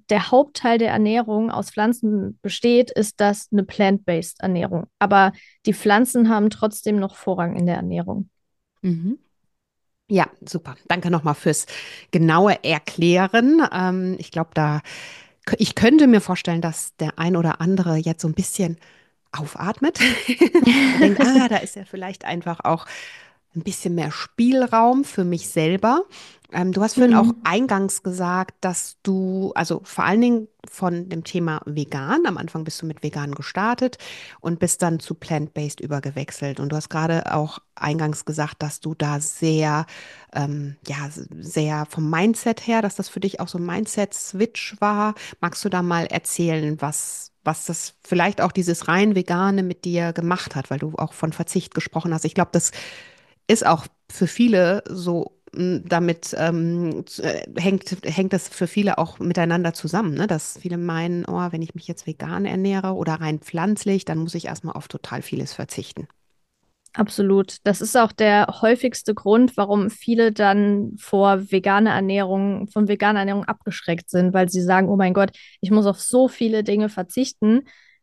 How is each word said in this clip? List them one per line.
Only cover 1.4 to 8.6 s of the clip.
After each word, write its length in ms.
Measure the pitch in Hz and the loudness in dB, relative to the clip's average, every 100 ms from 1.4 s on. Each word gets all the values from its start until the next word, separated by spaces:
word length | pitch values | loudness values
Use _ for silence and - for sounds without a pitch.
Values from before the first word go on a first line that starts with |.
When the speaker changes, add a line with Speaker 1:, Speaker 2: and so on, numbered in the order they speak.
| 226 | -2
Speaker 1:
aus 200 | - 196 | -2 -6
Pflanzen 680 | - 214 240 220 208 196 214 | 0 0 2 0 0 -2 -6
besteht, 480 | 202 - 240 240 247 | -8 0 4 4 4
ist 300 | - 214 - | 0 -2 2
das 280 | 208 202 - | 0 0 0
eine 120 | 202 | 0
plant-based 760 | 196 - 196 196 - 170 170 - | 0 2 2 2 0 -4 -4 -6
Ernährung. 460 | 190 175 185 170 185 _ | -2 -2 -2 -4 -8 _
Aber 340 | 202 202 190 196 - _ | 4 6 6 2 -14 _
die 100 | - | -4
Pflanzen 540 | - 202 202 254 247 226 | 0 2 4 4 4 4
haben 220 | 220 214 | 4 2
trotzdem 480 | - 220 - - 208 | 0 -4 -2 -2 0
noch 160 | 190 - | -2 -4
Vorrang 380 | - 180 175 | -4 -2 -2
in 120 | - 175 | 0 0
der 100 | 170 | 0
Ernährung. 540 | 180 175 175 202 202 _ _ _ | -2 -4 -4 -6 -8 _ _ _